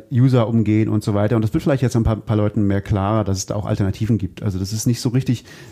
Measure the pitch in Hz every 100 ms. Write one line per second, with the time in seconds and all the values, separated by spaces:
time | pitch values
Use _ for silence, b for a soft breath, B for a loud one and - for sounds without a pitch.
0 | - 117 131 127 113 113 104 107 107 107
1 | 113 101 104 117 110 - 165 135 120 123
2 | 113 104 - 107 104 - 101 98 - 104
3 | 98 110 98 95 - 107 98 107 101 -
4 | 107 107 92 - 107 92 98 110 127 117
5 | 127 123 131 120 B B B